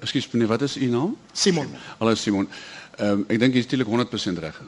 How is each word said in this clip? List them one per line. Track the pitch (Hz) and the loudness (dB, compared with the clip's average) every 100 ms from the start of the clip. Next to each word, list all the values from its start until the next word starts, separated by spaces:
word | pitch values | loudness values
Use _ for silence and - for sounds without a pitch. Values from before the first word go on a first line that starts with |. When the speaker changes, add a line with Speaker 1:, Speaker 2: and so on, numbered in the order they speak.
Speaker 1:
ekskuus | - 139 - | -4 -4 -2
meneer, | 117 110 | 0 2
wat | 117 | 2
is | 139 139 | -2 -2
u | 131 | 0
naam? | 120 175 294 - | 0 0 -4 -10
Speaker 2:
Simon. | - 202 165 127 - - - | 0 2 2 -2 -10 -16 0
Speaker 1:
Hallo | 110 107 | 2 2
Simon. | - 98 98 - - - - - | 2 2 0 -6 -16 -16 -16 -2
Ehm, | 104 101 - | 0 0 0
ek | 110 | 2
dink | 127 | 4
jy | 127 | 4
is | 117 | 0
natuurlik | 135 113 | -2 0
honderd | 117 117 | 0 0
persent | 107 104 87 | -2 -2 -4
reg. | 80 - | -6 -10